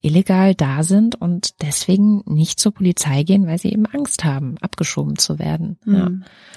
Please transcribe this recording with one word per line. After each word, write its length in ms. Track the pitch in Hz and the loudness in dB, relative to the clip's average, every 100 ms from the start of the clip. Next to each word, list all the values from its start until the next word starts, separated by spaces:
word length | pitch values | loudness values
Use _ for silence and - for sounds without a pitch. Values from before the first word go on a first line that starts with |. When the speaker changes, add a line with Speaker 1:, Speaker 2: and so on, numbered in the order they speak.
Speaker 1:
illegal 540 | 151 165 - 185 190 | 0 2 2 4 4
da 280 | 185 139 139 | 2 0 0
sind 380 | 160 196 226 - | 2 4 2 0
und 420 | 170 175 - - | -4 -2 -6 -6
deswegen 600 | 147 - - 190 208 208 - | -6 -4 0 4 4 2 0
nicht 340 | 151 160 - | 0 0 0
zur 120 | 214 | -2
Polizei 520 | - 185 175 156 139 | 2 0 0 0 0
gehen, 220 | 156 196 175 | 2 2 2
weil 120 | 170 | -2
sie 140 | - | -2
eben 140 | 208 214 | -2 -2
Angst 380 | 277 285 - | -2 -6 -2
haben, 320 | 160 135 135 160 | -2 -2 -6 -6
abgeschoben 580 | - - 160 - 147 147 | -8 -6 -6 -4 -4 -2
zu 200 | - 151 | -4 -2
werden. 400 | 160 160 165 180 214 | -4 -4 -6 -8 0
Ja. 220 | 196 180 | 0 0
Speaker 2:
Mhm. 160 | 185 - _ - | -4 -10 _ -20